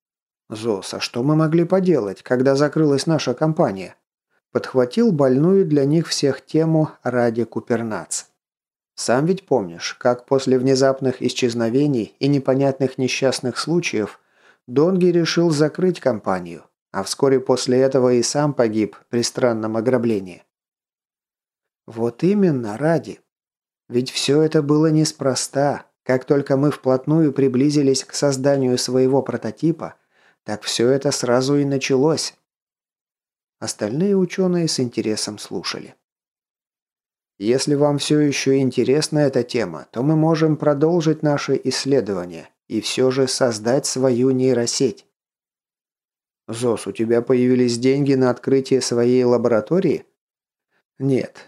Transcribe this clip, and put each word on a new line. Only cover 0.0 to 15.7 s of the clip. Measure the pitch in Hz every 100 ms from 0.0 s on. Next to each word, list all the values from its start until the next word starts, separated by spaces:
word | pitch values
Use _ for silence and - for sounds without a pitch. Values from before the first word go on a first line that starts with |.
| _ _ _ _ _
"Зос, | 107 113 98 -
а | 98
что | - 120
мы | 139 156
могли | 160 165
поделать, | 170 190 185 147 101 92
когда | - 123 135 135
закрылась | 147 160 156 139 -
наша | 156 -
компания?" | 117 160 156 139 190 180 - _ _ _ _ _
Подхватил | 127 - 131 123 226 233
больную | 147 135 127 170 196
для | 170 147
них | 139 165 156
всех | - 143 -
тему | _ 156 160 160 151 -
ради | 123 123 120 113
Купернац. | 113 117 110 113 113 98 76 - - _ _ _ _ _ _
"Сам | - - 123 160
ведь | 185
помнишь, | - 127 90 85 -
как | - 123 123
после | - 135 131 131
внезапных | 131 131 135 135 131 -
исчезновений | 131 - 123 117 113 131 147 123 95 -
и | 139
непонятных | 143 135 131 139 135 131 -
несчастных | 127 - 131 120 127 -
случаев | - 170 160 110 98 - _ _ _ _ -
Донги | 123 165 190 180
решил | 170 165 170 170
закрыть | 147 151